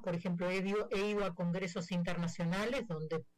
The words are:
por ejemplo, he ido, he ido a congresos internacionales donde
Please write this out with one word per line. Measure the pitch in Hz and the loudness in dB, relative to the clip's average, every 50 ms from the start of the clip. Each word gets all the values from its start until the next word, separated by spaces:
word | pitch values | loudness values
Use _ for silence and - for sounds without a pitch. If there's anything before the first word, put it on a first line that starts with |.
| - | -2
por | 185 170 | -2 -2
ejemplo, | 170 - 190 175 175 180 180 | 0 0 0 0 0 0 0
he | 185 196 | 0 0
ido, | 185 196 202 214 208 - 240 | 0 2 2 0 0 0 0
he | 196 202 208 | 0 2 2
ido | 208 208 202 | 2 0 0
a | 190 175 | -2 -2
congresos | - 180 175 170 190 202 180 - 196 170 - | 0 0 0 0 0 -2 -2 -2 -4 -2 0
internacionales | 185 175 175 185 175 175 170 170 170 - 175 170 175 196 214 226 254 277 247 | 0 0 2 2 0 0 0 0 0 0 0 2 2 2 2 2 0 0 -2
donde | 226 165 151 156 156 165 160 - - _ | -2 -2 -4 -2 -2 -2 -2 -4 -6 _